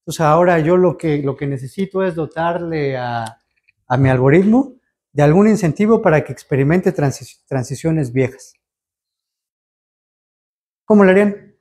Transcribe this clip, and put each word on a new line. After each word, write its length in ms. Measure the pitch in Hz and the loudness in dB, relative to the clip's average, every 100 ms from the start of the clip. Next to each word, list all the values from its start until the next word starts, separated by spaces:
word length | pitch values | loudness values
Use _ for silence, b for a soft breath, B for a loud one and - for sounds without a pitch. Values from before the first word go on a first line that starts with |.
entonces 200 | - 160 | -12 -2
ahora 380 | 156 156 180 170 | 2 4 4 2
yo 180 | 151 180 | 2 2
lo 200 | 180 180 | 2 0
que, 260 | 165 147 | -4 -2
lo 140 | 139 135 | -4 -6
que 100 | 143 | -6
necesito 560 | 135 127 - 190 190 | -8 -10 -8 -6 -4
es 120 | 190 | -4
dotarle 840 | 165 156 - 165 170 170 160 143 131 | -4 -8 -4 -4 -4 -6 -4 -4 -6
a, 420 | 123 120 113 117 _ _ _ _ _ | -6 -6 -8 -14 _ _ _ _ _
a 100 | 127 | 0
mi 120 | 135 | 2
algoritmo 680 | 127 131 160 196 233 277 - _ _ _ | 2 2 2 4 2 0 -8 _ _ _
de 100 | 139 | 0
algún 260 | 147 160 208 | 2 4 2
incentivo 520 | 208 165 - 214 220 | 2 0 0 0 2
para 240 | 208 156 | 2 0
que 80 | - | -2
experimente 600 | 127 - 139 139 180 185 | -14 -6 -2 0 0 0
transi-, 520 | 165 143 - 123 - _ | -2 -4 -4 -14 -20 _
transiciones 640 | 135 120 135 160 160 131 | -8 -6 -6 -4 -2 -2
viejas. 420 | 123 127 - - _ _ _ _ _ _ _ _ _ _ _ _ _ _ _ _ _ _ _ _ _ _ _ | -2 -2 -4 -20 _ _ _ _ _ _ _ _ _ _ _ _ _ _ _ _ _ _ _ _ _ _ _
¿Cómo 200 | _ 214 | _ 4
lo 60 | 190 | 6
harían? 460 | 190 208 202 - _ | 4 2 -4 -16 _